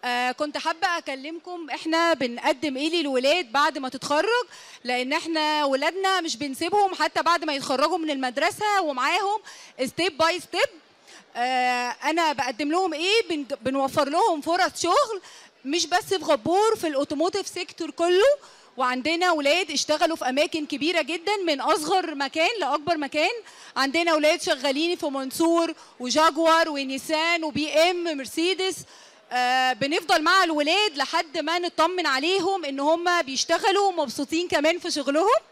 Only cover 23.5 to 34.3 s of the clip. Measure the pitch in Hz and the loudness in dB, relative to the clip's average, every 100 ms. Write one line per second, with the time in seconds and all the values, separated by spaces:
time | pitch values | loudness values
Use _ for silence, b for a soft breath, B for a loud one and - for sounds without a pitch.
23.5 | B B - 277 320 339 311 302 330 - | B B -4 0 0 2 4 4 2 0
24.5 | 294 277 277 339 349 320 269 262 - 330 | -2 -2 -2 -2 -2 -4 -6 -8 0 2
25.5 | 339 330 320 B B 247 294 320 294 330 | 4 0 -4 B B -2 4 4 4 4
26.5 | 330 330 285 269 269 - 311 330 339 320 | 4 2 -2 -4 -6 -2 0 0 0 -2
27.5 | 277 302 302 339 359 339 294 247 - 339 | -4 0 2 2 2 -4 -4 -6 -2 0
28.5 | 359 381 339 - B B B _ 247 247 | 0 -2 -4 -12 B B B _ -2 0
29.5 | 254 254 247 269 349 330 349 311 381 359 | 2 2 0 0 -2 2 2 4 4 4
30.5 | 302 294 370 427 285 - 330 339 302 294 | 2 2 2 0 -2 -2 -2 -2 -4 -2
31.5 | 349 349 - 320 359 311 262 311 381 359 | -2 -2 0 0 2 0 0 0 0 0
32.5 | 392 294 277 285 339 349 349 269 262 - | -2 -4 -2 2 2 2 0 0 -4 -2
33.5 | 330 403 392 403 349 277 - 285 | 0 2 2 2 0 -4 -4 -4